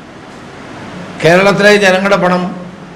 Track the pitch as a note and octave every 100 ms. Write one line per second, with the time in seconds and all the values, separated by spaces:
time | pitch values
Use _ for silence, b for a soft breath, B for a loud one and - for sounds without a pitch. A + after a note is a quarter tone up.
0 | - - - - - - - - - -
1 | - - D#3 F3+ G3 G3 G3+ G3+ G3 F#3
2 | G3 G3 F3+ F3+ F3+ - - - -